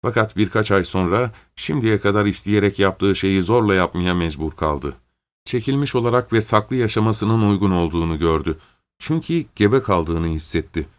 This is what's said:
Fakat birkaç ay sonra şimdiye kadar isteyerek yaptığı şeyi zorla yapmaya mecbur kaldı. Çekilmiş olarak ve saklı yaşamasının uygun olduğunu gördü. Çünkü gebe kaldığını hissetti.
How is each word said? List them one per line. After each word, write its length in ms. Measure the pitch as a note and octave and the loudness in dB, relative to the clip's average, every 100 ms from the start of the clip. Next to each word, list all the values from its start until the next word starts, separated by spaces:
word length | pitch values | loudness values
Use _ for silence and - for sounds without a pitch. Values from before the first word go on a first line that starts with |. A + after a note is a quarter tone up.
Fakat 360 | - A2+ G#2+ - | -2 0 -2 0
birkaç 340 | G#2 A2+ G#2+ | 0 0 2
ay 120 | G2 | 0
sonra 480 | F2+ F#2+ F2 G2+ B2 - _ - | 0 -2 0 0 -2 -8 _ -12
şimdiye 440 | - D3+ A2 G#2 | -6 -2 0 2
kadar 260 | G2+ G#2 G#2 | 2 2 0
isteyerek 540 | F#2 G2 G#2 G2+ F#2+ | -2 0 2 2 2
yaptığı 360 | G2 F#2 G2 F#2+ | 0 2 0 2
şeyi 260 | F#2+ F#2+ | 2 0
zorla 320 | F2+ A#2+ G#2+ | 2 2 4
yapmaya 400 | F#2+ F2 F2 F2+ | 2 0 -2 -2
mecbur 380 | F2+ E2 D2 D#2 | 0 -2 -4 -8
kaldı. 420 | - D#2+ D2 C#2 - _ _ _ _ - | -4 -4 -2 -6 -12 _ _ _ _ -8
Çekilmiş 500 | B2 A2+ C#3 C#3+ B2 | -6 -2 -2 -2 -2
olarak 380 | A#2 A#2+ B2 | 0 0 0
ve 80 | A2+ | 0
saklı 340 | G#2 G#2+ G#2 C3 | 2 -2 0 -2
yaşamasının 760 | A2+ A2 A2 A2 G#2+ A2+ G#2 | 0 2 0 0 0 2 2
uygun 220 | G2+ G2 | 2 2
olduğunu 480 | F2+ E2+ E2+ E2 D#2 | 2 0 0 -2 0
gördü. 380 | E2 D#2+ C#2+ D#2+ _ _ _ _ | 0 0 -2 -6 _ _ _ _
Çünkü 460 | - D#3+ - E3+ - - | -4 -4 -2 -4 -4 0
gebe 260 | G#2 C3 | 2 2
kaldığını 460 | - F#2 D#2+ E2 E2 | 2 0 0 -2 -2
hissetti. 600 | D#2+ - E2 D2+ E2 D#2 | -4 -4 -6 -4 -8 -10